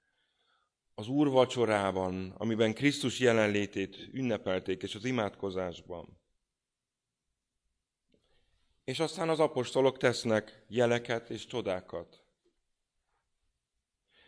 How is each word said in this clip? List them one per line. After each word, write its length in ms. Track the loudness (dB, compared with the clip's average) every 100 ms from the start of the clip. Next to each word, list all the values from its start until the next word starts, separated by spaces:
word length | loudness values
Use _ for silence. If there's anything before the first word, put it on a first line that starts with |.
| _ _ _ _ _ _ _ _ _ -14
az 100 | -4
úrvacsorában, 1300 | 2 4 6 4 4 2 4 2 0 -2 -4 -8 -4
amiben 360 | -2 2 2
Krisztus 460 | 2 0 0 -4 2
jelenlétét 880 | 4 4 4 2 -2 -4 -6 -8 -12
ünnepelték, 680 | -6 -2 -2 -2 -2 -2 -6
és 120 | -6
az 100 | -6
imádkozásban. 1160 | -4 -2 -2 -4 -6 -4 -6 -8 -14 -14 -16 -20 _ _ _ _ _ _ _ _ _ _ _ _ _ _ _ _ _ _ _ _ _ _ _ _ _ _
És 140 | -10 -4
aztán 300 | -4 -2 -2
az 120 | 2
apostolok 580 | 2 0 -2 2 2 4
tesznek 640 | 0 0 2 0 0 -12 _
jeleket 640 | 2 2 2 0 -6 -6
és 160 | -12 -8
csodákat. 800 | -6 -4 -4 -6 -12 -12 _ _ _ _ _ _ _ _ _ _ _ _ _ _ _ _ _ _ _ _ _